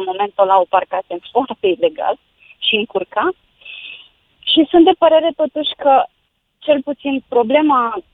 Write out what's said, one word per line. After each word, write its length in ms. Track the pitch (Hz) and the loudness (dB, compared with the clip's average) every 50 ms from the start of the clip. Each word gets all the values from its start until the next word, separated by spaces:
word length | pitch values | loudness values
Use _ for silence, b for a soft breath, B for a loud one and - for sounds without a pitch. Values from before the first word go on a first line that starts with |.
| 190 185 | -2 -4
momentul 340 | 185 196 208 202 - - 196 | -4 -6 -6 -4 -2 -2 0
ăla 160 | 190 196 190 | 2 2 2
o 120 | 175 - 190 | 2 2 0
parcasem 440 | 185 185 - 185 185 - - 175 175 - - | -2 -2 -4 -6 -8 -8 -8 -12 -12 -12 -6
foarte 360 | - 233 262 - 233 - - | -4 -4 -4 -4 -4 -4 -2
ilegal 480 | 185 165 147 170 160 156 - - - 254 - _ _ _ b b b b _ - | -2 0 0 -2 -2 -2 -4 -6 -6 -6 -6 _ _ _ b b b b _ -4
și 80 | - 220 | -2 -2
încurca. 500 | 208 - - - 190 180 - - 208 277 370 - _ _ _ _ B B B B B B B B B B B B _ _ _ _ _ - - | -2 -2 -4 -6 -8 -8 -6 -6 -4 -4 -4 -6 _ _ _ _ B B B B B B B B B B B B _ _ _ _ _ -6 0
Și 160 | - 330 294 - | 0 0 2 4
sunt 160 | - 349 330 | 4 4 6
de 100 | 370 370 | 4 4
părere 320 | - 339 320 320 320 320 330 294 | 4 4 4 4 4 2 0 -2
totuși 380 | - 302 269 - 302 294 - - | -2 -4 -4 -4 -4 -6 -6 -6
că 160 | - 285 277 269 226 - - _ _ _ _ _ _ _ _ _ _ | -2 0 2 2 2 2 -2 _ _ _ _ _ _ _ _ _ _
cel 220 | - 302 285 277 | 0 0 0 0
puțin 420 | - 285 277 - - 277 269 262 - | -2 -6 -8 -8 -6 -6 -6 -6 -6
problema 540 | _ - 240 226 220 269 302 311 294 269 247 233 226 220 185 - _ | _ -2 0 2 2 2 2 2 2 2 0 0 -2 -6 -10 -14 _